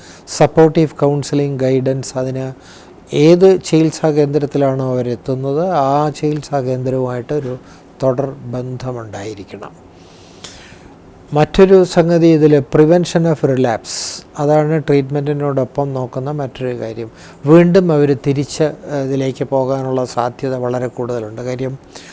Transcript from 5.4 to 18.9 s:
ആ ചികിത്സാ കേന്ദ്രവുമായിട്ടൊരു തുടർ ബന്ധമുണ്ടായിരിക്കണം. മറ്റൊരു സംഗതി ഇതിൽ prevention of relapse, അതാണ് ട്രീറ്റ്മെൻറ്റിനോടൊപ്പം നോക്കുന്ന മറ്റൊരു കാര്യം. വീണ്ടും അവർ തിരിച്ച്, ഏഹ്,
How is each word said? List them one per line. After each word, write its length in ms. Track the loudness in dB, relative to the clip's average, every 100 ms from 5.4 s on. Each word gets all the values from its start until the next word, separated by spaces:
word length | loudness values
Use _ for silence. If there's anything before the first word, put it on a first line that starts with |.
| -4 -2 -2
ആ 400 | 0 0 0 0
ചികിത്സാ 520 | -2 -4 -4 -4 -4
കേന്ദ്രവുമായിട്ടൊരു 960 | -4 -4 -4 -2 -4 -6 -6 -6 -6 -10 -14 -20 -20 -4
തുടർ 220 | -2 0 -4
ബന്ധമുണ്ടായിരിക്കണം. 1500 | -8 -10 -10 -8 -10 -10 -10 -12 -12 -12 -12 -14 -16 -18 -20 -20 -20 -20 -20 -20 -20 -20 -20 -20 -20 -20 -20 -20 -20 -6
മറ്റൊരു 500 | 0 2 4 6 6
സംഗതി 440 | 4 2 2 4 4
ഇതിൽ 320 | 6 6 4
prevention 640 | 4 4 4 4 2 0 0
of 40 | 0 0
relapse, 800 | 2 0 -2 -6 -10 -10 -12 -14 -4
അതാണ് 440 | 0 2 2 0 0
ട്രീറ്റ്മെൻറ്റിനോടൊപ്പം 1080 | 0 0 -4 -4 -4 -2 -2 -4 -4 -4
നോക്കുന്ന 380 | -4 -6 -8 -8
മറ്റൊരു 480 | -6 -8 -8 -8 -6
കാര്യം. 320 | -8 -10 -12 -14 -20 -6 4
വീണ്ടും 460 | 6 6 4 4
അവർ 260 | 2 2 0 -2
തിരിച്ച്, 360 | -2 -4 -4
ഏഹ്, 320 | -4 -4 -8